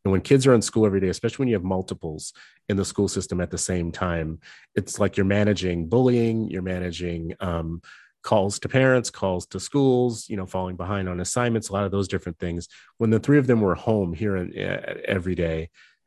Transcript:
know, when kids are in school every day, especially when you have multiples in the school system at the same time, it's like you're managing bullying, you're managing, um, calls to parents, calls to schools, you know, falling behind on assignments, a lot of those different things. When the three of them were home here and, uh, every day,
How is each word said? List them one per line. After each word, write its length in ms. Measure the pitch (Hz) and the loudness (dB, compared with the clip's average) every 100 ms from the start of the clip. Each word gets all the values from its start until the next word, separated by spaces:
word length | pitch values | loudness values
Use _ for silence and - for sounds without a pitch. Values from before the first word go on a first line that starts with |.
| 101 | 0
know, 60 | |
when 100 | 95 | 2
kids 240 | - 139 131 | 4 4 6
are 80 | |
in 80 | 120 | 6
school 240 | - 113 107 | 4 2 4
every 140 | 95 | 4
day, 80 | 95 | 0
especially 340 | 90 113 - | -2 -4 -2
when 40 | 131 | 0
you 60 | 104 | 0
have 80 | |
multiples 680 | 92 92 92 95 82 78 - - - _ - | 0 -2 -4 -6 -8 -10 -12 -18 -20 _ -4
in 100 | 98 | -2
the 80 | 92 | -2
school 220 | - 98 | 0 -2
system 340 | 101 - 90 | -2 -4 -4
at 80 | 87 | -4
the 80 | 85 | -4
same 340 | - 90 85 | -2 -2 -2
time, 480 | - 90 85 78 82 - - _ - | -4 -2 -2 -4 -8 -14 -20 _ -6
it's 240 | 101 - | -4 0
like 180 | 120 - | 0 2
you're 80 | 98 | 2
managing 640 | 101 104 95 92 85 82 | 4 2 2 0 -2 0
bullying, 600 | 117 127 120 117 113 107 | 2 4 4 2 0 -2
you're 120 | 92 | -4
managing, 720 | 92 90 90 82 87 85 82 - | -4 -4 -4 -6 -6 -6 -8 -6
um, 420 | 90 85 80 82 - - _ _ | -4 -4 -4 -8 -12 -20 _ _
calls 380 | - 110 98 - | 0 2 2 -2
to 80 | - | 0
parents, 400 | 131 131 127 120 | 4 4 4 0
calls 360 | - 95 90 - | -4 -2 -2 -6
to 120 | 95 | -10
schools, 680 | - 143 135 123 123 113 - | -4 2 4 4 2 -2 -8
you 60 | 107 | -8
know, 100 | 92 | -6
falling 300 | 92 90 90 | -6 -6 -6
behind 320 | 90 101 92 | -4 -4 -4
on 140 | 90 | -4
assignments, 480 | 90 127 120 113 107 | -4 0 0 0 -2
a 40 | |
lot 120 | 98 98 | -2 0
of 60 | |
those 180 | 101 95 | -2 -2
different 280 | 95 90 85 | -4 -6 -8
things. 300 | 87 85 - - - - | -6 -6 -10 -18 -14 -2
When 120 | 113 | 2
the 100 | 110 | 2
three 180 | 123 147 | 6 4
of 80 | 127 | 6
them 140 | 117 | 4
were 140 | 98 85 | 4 2
home 380 | - 110 90 | 0 0 0
here 220 | 82 107 95 | -2 -2 -2
and, 160 | 90 | -4
uh, 420 | - 95 95 - - - | -6 -4 -4 -6 -8 -4
every 300 | 101 90 87 | -2 -2 -2
day, 340 | 85 80 80 _ - _ | -2 -4 -8 _ -20 _